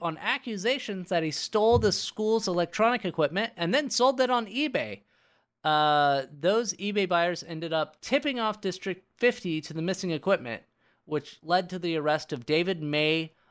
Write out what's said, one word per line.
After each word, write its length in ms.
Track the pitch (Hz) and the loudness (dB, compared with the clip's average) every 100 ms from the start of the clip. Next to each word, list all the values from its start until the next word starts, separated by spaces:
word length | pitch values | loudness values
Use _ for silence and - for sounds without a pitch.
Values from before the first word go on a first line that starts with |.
on 160 | 170 156 | -6 -4
accusations 920 | 190 269 247 208 208 277 - 190 175 | -2 -2 -4 -4 -2 -2 -4 -8 -2
that 140 | 175 | 0
he 80 | 160 | 0
stole 460 | 143 - 214 214 240 | -4 -2 2 4 4
the 120 | 220 | 4
school's 560 | - - - 214 226 214 | 0 -6 -4 0 0 0
electronic 560 | 175 170 - 226 240 | 0 0 2 2 2
equipment 480 | 185 - 147 175 226 - | -2 0 0 0 -4 -2
and 160 | 170 | 0
then 160 | 262 285 | 0 0
sold 320 | - 254 254 | 2 2 4
it 80 | 254 | 2
on 160 | 247 214 | 0 -2
eBay. 560 | 226 302 196 110 98 _ _ _ _ _ _ | -4 -2 -2 -4 -8 _ _ _ _ _ _
Uh, 600 | 156 156 151 147 143 139 131 | 0 4 4 4 4 2 -2
those 420 | 147 165 220 220 - | -2 2 2 0 -4
eBay 340 | 202 208 185 | -2 0 2
buyers 340 | 175 175 170 | 2 2 -2
ended 300 | - 160 165 | -6 -8 -2
up 260 | 160 156 - | -2 -2 -6
tipping 400 | - 277 302 247 | -2 0 0 -2
off 220 | 220 208 | -2 -2
District 420 | 190 180 196 175 _ - | -6 -4 -6 -8 _ 0
fifty 420 | 240 240 180 156 | 0 0 -2 -4
to 140 | 147 | -4
the 80 | 156 | -4
missing 300 | 170 180 185 | -2 -2 -2
equipment, 500 | 156 185 196 123 110 _ _ _ _ - | -2 0 0 0 -10 _ _ _ _ -6
which 340 | 151 147 - | -6 -6 -14
led 260 | 151 180 180 | 0 0 0
to 80 | 185 | -6
the 180 | 170 160 | -4 -2
arrest 340 | 147 151 - | 0 0 -2
of 140 | 139 120 | -8 -2
David 360 | 156 175 180 | 0 0 -2
May 500 | 151 147 151 160 160 _ _ | -2 0 2 0 -2 _ _